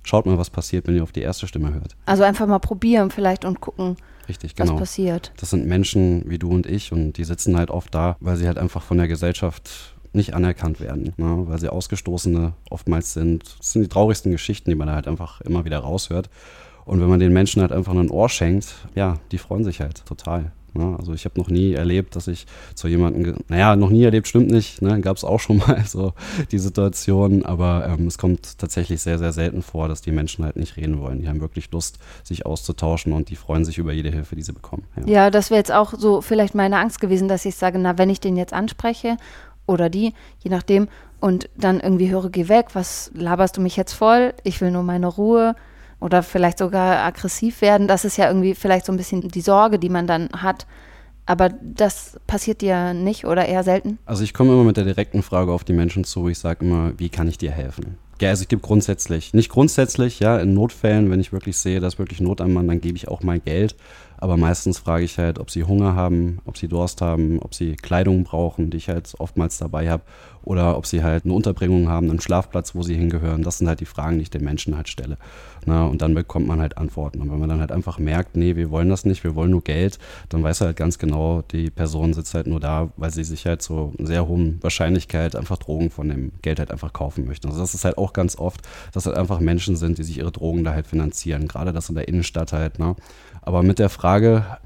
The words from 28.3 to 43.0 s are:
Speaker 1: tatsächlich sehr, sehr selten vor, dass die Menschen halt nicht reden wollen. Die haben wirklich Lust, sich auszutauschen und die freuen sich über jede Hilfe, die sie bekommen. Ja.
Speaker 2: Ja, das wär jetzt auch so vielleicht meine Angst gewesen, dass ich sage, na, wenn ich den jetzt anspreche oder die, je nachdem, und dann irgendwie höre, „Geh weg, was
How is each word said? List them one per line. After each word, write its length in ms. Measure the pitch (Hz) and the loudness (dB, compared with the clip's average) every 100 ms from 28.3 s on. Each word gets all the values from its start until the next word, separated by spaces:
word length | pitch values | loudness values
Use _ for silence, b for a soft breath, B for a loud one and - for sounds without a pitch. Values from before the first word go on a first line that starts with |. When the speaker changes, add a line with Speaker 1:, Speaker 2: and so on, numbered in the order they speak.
| 90 - - | 0 -2 -10
Speaker 1:
tatsächlich 420 | 87 - 85 85 | -6 -4 -2 -4
sehr, 180 | - 85 | -2 -2
sehr 140 | 85 | -2
selten 300 | 80 82 - | 0 -2 -2
vor, 260 | - 80 80 | -6 -4 -4
dass 140 | 78 | -4
die 100 | - | -2
Menschen 320 | 78 78 - | -2 -2 -4
halt 120 | 78 - | -6 -4
nicht 200 | 82 - | -8 -6
reden 240 | 78 76 | -4 -4
wollen. 220 | 69 65 | -4 -6
Die 60 | 76 | -4
haben 100 | 76 | -4
wirklich 300 | 78 - - | -6 -8 -8
Lust, 300 | 85 - - B B | -8 -8 -12 B B
sich 220 | - 85 | -12 -8
auszutauschen 680 | - 78 - 82 80 82 - | -6 -6 -6 -4 -2 0 0
und 160 | 78 76 | -2 -2
die 60 | 80 | -8
freuen 280 | - 78 | -4 0
sich 140 | 80 80 | 0 -2
über 160 | 82 | -4
jede 160 | 78 76 | -4 -2
Hilfe, 260 | 78 73 80 | -4 -6 -8
die 60 | |
sie 100 | 78 | -10
bekommen. 320 | - - - - | -12 -12 -12 -10
Ja. 120 | - - | -8 2
Speaker 2:
Ja, 240 | 208 196 | 6 6
das 200 | 208 190 | 6 4
wär 60 | 220 | 2
jetzt 160 | 202 | 4
auch 220 | 208 208 220 | 2 2 2
so 240 | 214 196 | 2 2
vielleicht 340 | - 220 202 | 2 2 2
meine 220 | 208 196 196 | 2 2 2
Angst 240 | 214 - | 0 -2
gewesen, 280 | 202 185 190 | 0 0 2
dass 180 | 190 196 | 0 -2
ich 80 | |
sage, 240 | 175 185 185 | -2 -2 0
na, 180 | 185 175 | 0 2
wenn 140 | 190 | 2
ich 100 | 196 | 2
den 160 | 196 180 | 0 -2
jetzt 160 | 180 | -2
anspreche 640 | - 220 - 233 233 233 233 B B B B | -4 -4 -4 -4 -4 -4 -4 B B B B
oder 240 | - 175 170 | -2 2 2
die, 240 | 180 226 b b b | 0 -2 b b b
je 100 | 185 | -4
nachdem, 380 | 180 - 196 208 B B - | -2 2 2 2 B B -2
und 280 | 196 180 175 - | 0 0 -2 -2
dann 220 | 190 185 | 2 2
irgendwie 320 | - 185 185 | 2 2 2
höre, 200 | 190 185 | 0 -2
„Geh 180 | 185 170 | -2 4
weg, 220 | 220 233 | 4 4
was 400 | 190 180 - | -2 -6 -8